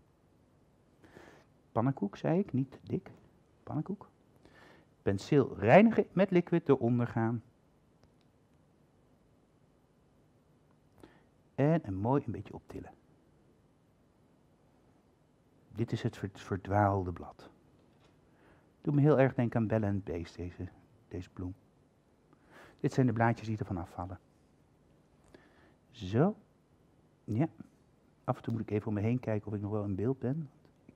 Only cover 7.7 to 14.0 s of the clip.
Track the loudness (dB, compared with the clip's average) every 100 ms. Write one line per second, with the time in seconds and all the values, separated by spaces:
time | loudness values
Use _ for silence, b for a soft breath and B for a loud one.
7.7 | _ _ _ _ _ _ _ _ _ _
8.7 | _ _ _ _ _ _ _ _ _ _
9.7 | _ _ _ _ _ _ _ _ _ _
10.7 | _ _ _ b b b _ _ 0 2
11.7 | 2 0 -4 0 0 -2 -8 -10 -16 -14
12.7 | -16 -16 -20 _ _ _ _ _ _ _
13.7 | _ _ _